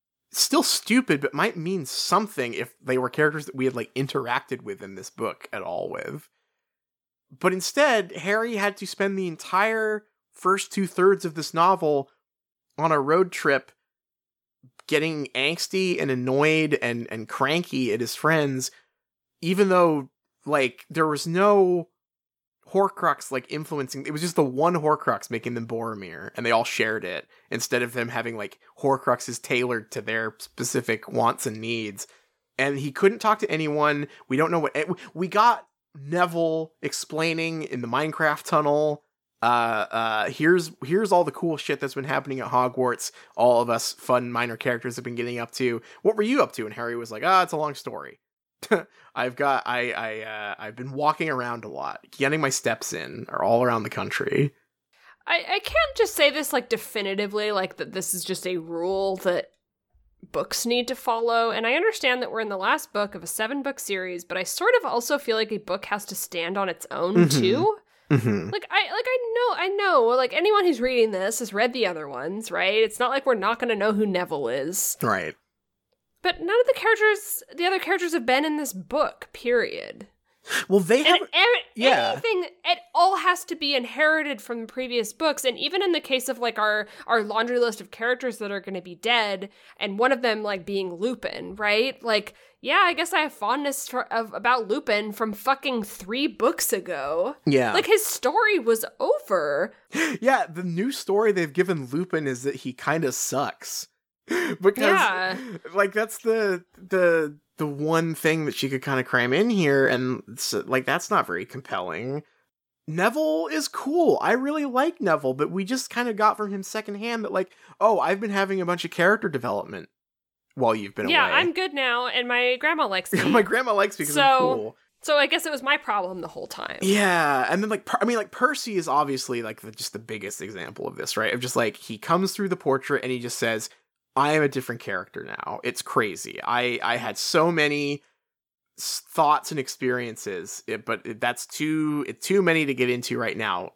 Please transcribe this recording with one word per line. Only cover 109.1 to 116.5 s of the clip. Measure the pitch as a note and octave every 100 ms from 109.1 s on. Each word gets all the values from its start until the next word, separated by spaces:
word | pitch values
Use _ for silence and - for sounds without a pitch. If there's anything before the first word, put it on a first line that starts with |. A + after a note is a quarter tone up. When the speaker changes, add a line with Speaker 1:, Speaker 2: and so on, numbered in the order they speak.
| B2+ A#2+
Speaker 1:
in | C#3 A3+
here, | G#3 D3+ C#3 C3+
and | B2+ B2+ B2 - A2+
so, | - G#2 -
like, | C3
that's | B2+ D#3 -
not | F3+ -
very | F2 F#2+
compelling. | B2+ - G2 F2+ D#2+ A#2+ C#3+ - _ _ _ _ _ -
Neville | D#3+ G3+ C4+ D#4 D#4 D#4+
is | D#4 C#4+
cool. | - - E4 D#4 -
I | D#3
really | A#3 C4+ D#4
like | C#4+ B3 D#4 E4
Neville, | F#3+ D#3 C3+
but | C3 D#3
we | F3+
just | F#3+ C4 -
kinda | A#3 B3
got | G#3+ G#3+ G#3
from | G#3